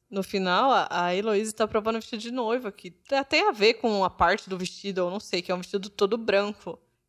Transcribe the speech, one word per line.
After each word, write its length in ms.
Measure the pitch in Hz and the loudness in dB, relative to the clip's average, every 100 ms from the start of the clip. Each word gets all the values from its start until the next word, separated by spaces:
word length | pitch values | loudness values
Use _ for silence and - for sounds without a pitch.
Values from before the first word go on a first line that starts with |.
| - | -10
no 140 | 196 | -8
final, 480 | 185 196 185 185 269 | -4 -2 2 2 4
a, 160 | 214 - | 4 2
a 240 | 175 175 | -2 0
Heloísa 380 | 185 220 202 220 | 0 0 0 -2
tá 160 | - 214 | -2 -2
provando 260 | 220 220 | 0 -2
o 60 | 226 | -4
vestido 200 | - 220 | -6 -10
de 120 | 233 | -8
noiva, 400 | 254 220 247 220 | -4 -2 -2 -4
que 180 | - 180 | -12 -18
tem, 320 | - - 277 | -16 -4 -2
tem 260 | 277 311 415 | 2 2 2
a 40 | |
ver 220 | 220 208 | 4 4
com 300 | - 233 202 | 4 0 2
a 60 | 185 | 0
parte 400 | - 175 196 - | 4 2 2 -2
do 80 | 185 | -8
vestido, 440 | 185 - 202 185 | -8 -8 -6 -2
eu 80 | 175 | -2
não 100 | 202 | -4
sei, 200 | - 180 | -4 -4
que 120 | 180 | -2
é 20 | |
um 40 | 185 | -6
vestido 300 | - 202 202 | -4 -6 -4
todo 300 | - 196 233 | 0 2 2
branco, 640 | 226 196 208 208 175 - _ _ | 2 2 2 -4 -12 -14 _ _